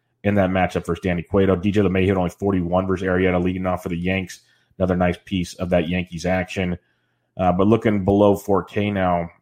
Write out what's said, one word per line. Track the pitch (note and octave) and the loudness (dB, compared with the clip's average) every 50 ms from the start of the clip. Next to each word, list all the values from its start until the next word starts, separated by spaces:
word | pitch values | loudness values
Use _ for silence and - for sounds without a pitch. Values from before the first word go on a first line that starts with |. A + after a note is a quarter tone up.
| _ _ _ _ - | _ _ _ _ -2
in | G2+ G2+ | 0 2
that | G2+ F#2+ F#2 | 2 2 2
matchup | F#2+ F#2 F2+ F2 - F2+ - | 2 0 0 0 -2 -4 -4
versus | - E2+ - - | -4 -4 -4 -2
Danny | F#2 F2 E2+ | -2 -2 -2
Cueto. | - - - G2 G2 F#2+ F#2 | -2 0 2 2 4 4 2
D | F2 F2 G#2 | 2 0 0
J | F#2 G#2+ | 2 2
LeMahieu | G2 F#2 F#2 F#2+ F#2 F#2+ | 2 2 2 2 2 2
at | G2 F#2 | 2 0
only | F2+ E2+ | -2 -4
forty-one | - - G2 G2+ G2 F#2 E2+ E2+ F2+ F#2 G2 F#2+ | -4 -4 -2 0 0 0 0 0 0 0 0 0
versus | F#2 F2+ G2 | -2 -2 -2
Arrieta, | F#2 F2+ F#2 F#2 F#2 F2+ F2+ F2 | 0 0 2 2 2 2 0 0
leading | F2+ F#2 F#2 F#2 F#2 | -2 -2 -4 -4 -4
off | F2+ F2 - | -4 -4 -6
for | F#2 | -6
the | F2 E2+ | -6 -4
Yanks. | F2 F#2 F#2 F#2+ F#2 - - - _ _ _ _ _ _ _ - | -4 -2 -2 -2 -4 -6 -12 -18 _ _ _ _ _ _ _ -2
Another | F#2+ F2+ F2+ | 0 0 2
nice | F2 F2+ F2+ F2 - _ | 2 2 0 0 -2 _
piece | - G2+ F#2 F2 - - | -4 -4 -4 -4 -4 -6
of | - F#2 F2 | -8 -4 0
that | F#2 F2 E2 E2+ | 0 0 0 0
Yankees | F2+ F#2 F2 - E2+ D#2+ E2+ | -2 -4 -4 -6 -8 -6 -4
action. | F2 F#2 F#2 F2+ - - G2 F#2 F2+ F2 - _ _ _ _ _ _ _ _ _ _ _ - | -2 -2 -2 -4 -4 -4 -4 -4 -4 -4 -6 _ _ _ _ _ _ _ _ _ _ _ -2
Uh, | F#2 F2+ F2 | 0 0 2
but | F2+ G2 G#2 | 2 4 4
looking | A2+ A2 - A#2 G#2 G2+ F#2 | 2 2 2 0 0 0 2
below | G2 G2+ G2+ G#2 G2+ G2 | 2 4 6 6 4 4
four | F2 - - G2+ F#2 F2 | 2 0 0 0 0 0
K | - - G#2 G#2 G#2 | -2 -4 -4 -2 -2
now | G2+ G2 F#2 F2+ F2+ F2 E2+ F2 - _ | -2 0 0 0 0 0 -2 -4 -10 _